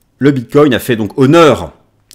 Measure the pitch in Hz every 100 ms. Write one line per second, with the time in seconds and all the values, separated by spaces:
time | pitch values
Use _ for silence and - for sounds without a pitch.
0 | _ _ 131 135 117 147 147 107 - 113
1 | 104 - 135 170 156 113 82 - _ _
2 | _